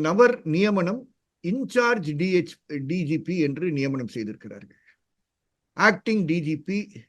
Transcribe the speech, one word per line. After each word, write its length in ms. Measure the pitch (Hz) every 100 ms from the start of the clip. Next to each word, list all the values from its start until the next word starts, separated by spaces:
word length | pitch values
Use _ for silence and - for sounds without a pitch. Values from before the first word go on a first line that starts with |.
| 156
நபர் 300 | 190 240 247 160 156
நியமனம் 480 | 208 202 175 233 - _ _ _
இன்சார்ஜ் 680 | 170 240 254 247 240 233 151 147
டி 160 | 185 180
எச், 160 | 160 - - 147 135
டி 120 | 170
ஜி 160 | 143 156
பி 160 | 160 180 143
என்று 200 | 139 180
நியமனம் 420 | 147 135 135 117 120
செய்திருக்கிறார்கள். 640 | 107 107 110 101 98 _ _ _ _ _ _ _ _ _ _ -
ஆக்டிங் 440 | 202 214 - 214 165
டி 60 | 170 151
ஜி 80 | 151 151
பி, 100 | 202 208 -